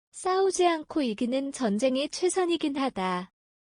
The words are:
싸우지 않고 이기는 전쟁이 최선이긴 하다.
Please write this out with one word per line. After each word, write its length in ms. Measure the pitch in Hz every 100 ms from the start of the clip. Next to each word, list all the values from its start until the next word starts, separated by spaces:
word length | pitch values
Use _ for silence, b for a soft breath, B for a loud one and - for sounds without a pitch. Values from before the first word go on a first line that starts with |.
| _
싸우지 540 | - 370 370 392 370 349
않고 360 | 330 302 320
이기는 480 | 262 208 240 262 277
전쟁이 580 | - 233 208 262 262 302
최선이긴 640 | - 359 381 359 330 311 285
하다. 560 | 269 196 185 180 180 _ _ _ _